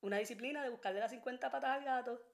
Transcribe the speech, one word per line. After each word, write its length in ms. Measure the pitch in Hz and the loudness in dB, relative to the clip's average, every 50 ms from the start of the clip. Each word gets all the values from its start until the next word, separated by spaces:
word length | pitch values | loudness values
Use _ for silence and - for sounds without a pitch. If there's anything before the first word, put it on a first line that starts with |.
| - | 0
Una 140 | 196 202 202 | 2 2 2
disciplina 460 | 214 214 240 202 226 262 294 302 285 | 2 0 -2 -4 -4 -4 -2 0 -2
de 60 | 254 | -2
buscarle 300 | 240 233 - 202 190 196 | -2 -2 -2 0 2 2
las 120 | 214 220 | 0 0
cincuenta 400 | 240 247 - 254 247 254 - 262 | -2 -2 -6 -6 -4 -2 -2 0
patas 260 | - 269 269 254 262 277 | 0 2 2 4 2 2
al 60 | 277 | 2
gato 360 | 277 262 254 247 247 233 240 - - | 2 2 2 2 0 -4 -4 -6 -14